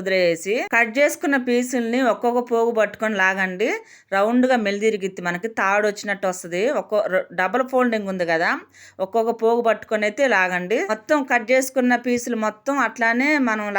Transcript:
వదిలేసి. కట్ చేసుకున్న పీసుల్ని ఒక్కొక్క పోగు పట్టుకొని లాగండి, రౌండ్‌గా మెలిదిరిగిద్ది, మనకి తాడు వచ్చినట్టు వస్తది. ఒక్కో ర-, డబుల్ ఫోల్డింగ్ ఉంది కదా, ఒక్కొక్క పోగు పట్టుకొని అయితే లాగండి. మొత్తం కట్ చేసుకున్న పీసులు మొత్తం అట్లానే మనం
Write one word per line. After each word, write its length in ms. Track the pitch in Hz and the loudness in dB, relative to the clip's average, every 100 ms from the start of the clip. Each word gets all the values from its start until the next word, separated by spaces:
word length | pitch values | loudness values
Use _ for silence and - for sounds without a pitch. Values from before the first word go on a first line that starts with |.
వదిలేసి. 540 | 190 190 175 165 190 226 - 233 | 0 2 2 0 -2 -2 0 0
కట్ 180 | 226 220 | 0 2
చేసుకున్న 380 | 294 311 339 277 247 | 2 2 0 0 2
పీసుల్ని 540 | 240 247 254 233 240 254 | 0 0 -2 -2 0 0
ఒక్కొక్క 300 | 202 240 240 240 | 2 0 0 0
పోగు 220 | 233 233 220 | 0 2 2
పట్టుకొని 360 | 208 - 220 208 | 0 0 -4 2
లాగండి, 460 | 190 190 190 185 226 427 427 - _ 196 | 2 2 -2 -2 -2 -2 -8 -20 _ 0
రౌండ్‌గా 420 | 208 247 254 254 202 | 2 4 4 2 2
మెలిదిరిగిద్ది, 560 | 202 220 214 190 190 180 | 0 0 0 -4 -6 -6
మనకి 180 | 175 220 220 | -4 -6 -2
తాడు 240 | 196 202 208 | 2 2 0
వచ్చినట్టు 340 | 208 208 196 190 | -2 -6 -4 -4
వస్తది. 300 | 180 175 175 226 269 | -6 -6 -4 -2 -2
ఒక్కో 160 | - 208 185 185 | -2 -2 0 -2
ర-, 100 | - 180 | -4 -2
డబుల్ 240 | 185 233 254 | -2 0 0
ఫోల్డింగ్ 360 | 262 247 220 196 | 0 2 0 -4
ఉంది 140 | 190 170 | -4 0
కదా, 180 | 165 180 277 381 - - - 190 | 0 0 -2 -8 -20 -20 -8 -2
ఒక్కొక్క 260 | 233 226 233 | 0 0 0
పోగు 180 | 226 233 226 | 2 2 2
పట్టుకొని 360 | 214 - 220 214 | 0 -2 -2 -2
అయితే 160 | 208 277 202 | 0 2 4
లాగండి. 420 | 185 180 180 233 392 320 | 2 0 -2 -2 0 -4
మొత్తం 240 | - 302 277 | 0 0 2
కట్ 140 | 240 226 | -2 2
చేసుకున్న 420 | 262 262 269 247 247 247 | 0 2 0 2 0 0
పీసులు 320 | 240 240 226 220 | -2 -2 -4 -4
మొత్తం 280 | 208 - 285 233 | -4 -4 -2 -2
అట్లానే 440 | 226 226 233 269 302 247 | 0 0 2 2 2 0
మనం 160 | 214 208 | -2 -2